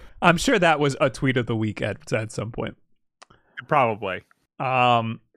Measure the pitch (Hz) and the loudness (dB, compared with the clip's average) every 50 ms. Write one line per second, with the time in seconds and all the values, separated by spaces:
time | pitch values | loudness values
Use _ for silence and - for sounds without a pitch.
0 | - - - - - 175 170 170 - 269 254 202 175 165 156 143 147 143 135 - | -18 -18 -8 0 2 4 4 4 2 0 2 2 4 2 2 2 0 0 0 0
1 | 156 131 - - 143 131 127 127 117 107 117 110 110 107 98 - 123 107 101 - | 0 -2 0 -2 -2 -2 0 0 -2 -2 -2 -2 -2 -4 -4 -4 -6 -6 -6 -8
2 | - - 123 110 110 107 - - 107 113 - - - 98 - _ _ _ _ _ | -8 -6 -6 -6 -6 -6 -8 -8 -10 -8 -8 -8 -8 -8 -10 _ _ _ _ _
3 | _ _ _ _ - - _ _ _ _ _ - 127 - 156 147 123 117 110 101 | _ _ _ _ -20 -20 _ _ _ _ _ -20 -6 -2 2 2 2 2 0 -2
4 | 107 95 92 - - _ _ _ _ _ _ - 139 127 131 127 123 123 120 117 | -6 -6 -6 -8 -10 _ _ _ _ _ _ -8 -4 -2 2 4 4 4 4 4
5 | 113 113 113 - _ _ _ | 2 -2 -6 -10 _ _ _